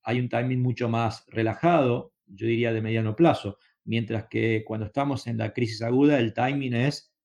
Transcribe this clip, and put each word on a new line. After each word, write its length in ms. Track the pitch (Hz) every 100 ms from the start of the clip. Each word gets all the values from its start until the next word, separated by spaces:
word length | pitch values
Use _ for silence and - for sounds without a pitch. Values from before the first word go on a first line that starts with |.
hay 180 | - 123
un 80 | 123
timing 320 | 113 127 127
mucho 260 | 123 117 120
más 380 | 113 113 113 -
relajado, 840 | - 113 110 165 165 131 120 - _ _
yo 220 | 95 113
diría 240 | 117 117
de 100 | 113
mediano 320 | 110 113 110
plazo, 440 | 107 165 120 101 98 _ _
mientras 440 | - 113 110 113 -
que 340 | 113 113 110 110
cuando 200 | 110 101
estamos 420 | - 143 135 -
en 100 | 113
la 140 | 107
crisis 300 | - 117 107
aguda, 360 | 117 127 147 143
el 160 | 113
timing 420 | - 127 143 131 117
es 380 | 131 147 - _